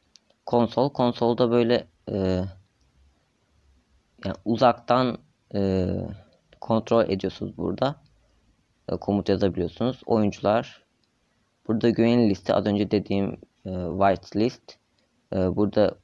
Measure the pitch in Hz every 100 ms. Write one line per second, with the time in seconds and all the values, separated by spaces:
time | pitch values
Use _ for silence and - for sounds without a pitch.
0 | _ _ _ _ - 120 113 - 139 -
1 | 123 120 120 117 120 120 117 120 - _
2 | - 104 92 92 92 - _ _ _ _
3 | _ _ _ _ _ _ _ _ _ _
4 | _ _ 98 - 104 113 123 117 - 123
5 | 127 - _ _ _ 101 98 95 92 95
6 | 90 95 - _ _ - - 113 110 117
7 | - 95 95 - 98 95 87 95 135 151
8 | _ _ _ _ _ _ _ _ - 90
9 | - 101 95 95 98 90 82 - 117 131
10 | - 113 104 - 101 110 127 - _ _
11 | _ _ _ _ _ _ - 113 120 113
12 | 113 120 110 98 - 104 107 101 104 104
13 | - 98 95 98 - _ 95 92 87 92
14 | 98 92 - 101 117 - - - _ _
15 | _ _ - 95 92 98 104 107 101 -